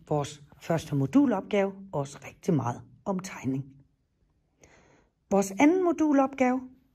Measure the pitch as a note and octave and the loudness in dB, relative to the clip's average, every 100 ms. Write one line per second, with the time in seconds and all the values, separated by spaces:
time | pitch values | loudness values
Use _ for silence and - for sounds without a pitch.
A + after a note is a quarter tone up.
0 | - D3+ C3+ - - - - E3 - C#3+ | -4 -4 -4 -12 -20 -16 -4 -4 -2 -2
1 | C3+ C#4 C#4 G3 - G3+ G3 G3 - D3 | 2 4 4 0 0 0 0 -4 -10 -8
2 | C#3 - - - - D3+ A#2 A#2+ - - | -8 -12 -18 -8 0 0 0 -6 -12 -12
3 | - F#3 F#3 - B2+ C3+ - - _ _ | -6 -6 -8 -8 -6 -6 -8 -18 _ _
4 | _ _ _ _ _ _ _ _ _ _ | _ _ _ _ _ _ _ _ _ _
5 | _ _ - G3 G3 G3 D4 F#4 F4 D#4 | _ _ 0 0 0 4 4 4 2 2
6 | D#4 C#4 C4+ C4+ B3+ C4 - - _ | 2 4 2 2 0 0 -6 -20 _